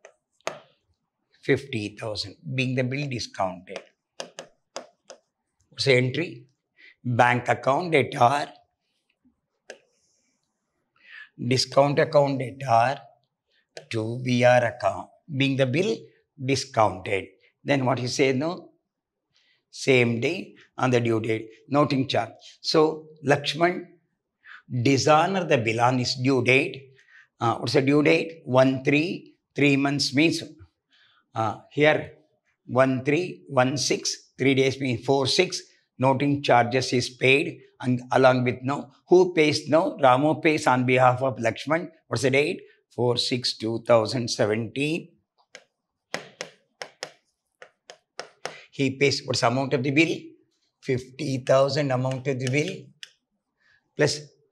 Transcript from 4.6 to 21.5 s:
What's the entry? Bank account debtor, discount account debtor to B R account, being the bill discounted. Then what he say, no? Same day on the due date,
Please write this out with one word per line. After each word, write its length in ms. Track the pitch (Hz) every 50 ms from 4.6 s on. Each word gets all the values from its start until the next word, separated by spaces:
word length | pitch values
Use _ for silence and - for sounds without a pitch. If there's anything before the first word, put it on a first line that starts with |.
| _ _ _ - - - _ _ _ _ - - _ _ _ _ _ _ _ _ _ _
What's 160 | _ - -
the 100 | 139 131
entry? 480 | 127 127 127 127 139 165 - - - - _ _ _ _ _ _ _ _ - _ _ _ 120
Bank 400 | 123 113 123 123 120 123 120 -
account 440 | 120 - - 131 135 151 180 175 160
debtor, 560 | 143 127 - 139 143 123 117 139 143 151 - - - _ _ _ _ _ _ _ _ _ _ _ _ _ _ _ _ _ _ _ _ _ _ - - _ _ _ _ _ _ _ _ _ _ _ _ _ _ _ _ _ _ _ _ _ _ _ _ _ - - - - - _ -
discount 600 | 127 120 127 127 - - - 139 139 143 147 151
account 400 | 156 - - 147 143 139 139 131
debtor 580 | - 120 127 135 131 135 117 113 117 127 143 - - - _ _ _ _ _ _ _ _ _ _ _ _ _ - - _
to 300 | - 110 110 113 120 127 127
B 180 | 127 123 123 123
R 220 | 123 123 123 120
account, 440 | 113 110 - - 98 98 92 92 - _ _ _ - 151
being 200 | 131 135 135 135
the 100 | 127 135
bill 300 | 127 120 151 190 220 226 220 - - _ _ _ _ _ - 131
discounted. 840 | 127 139 131 - - - 117 110 101 90 92 90 117 104 95 92 - _ _ _ _ _ _ _
Then 220 | 139 139 139 131
what 160 | 127 131 123
he 80 | 120 123
say, 240 | - - 147 131 135
no? 380 | 127 147 165 180 - - - _ _ _ _ _ _ _ _ _ _ _ _ _ _ _ _ _ _ _ _
Same 480 | _ - - - 135 127 120 117 117 113
day 380 | 120 135 170 196 208 - - - - _ _
on 140 | - 127 127
the 80 | 123 120
due 220 | 120 117 113 110
date, 280 | 107 113 113 110 113 -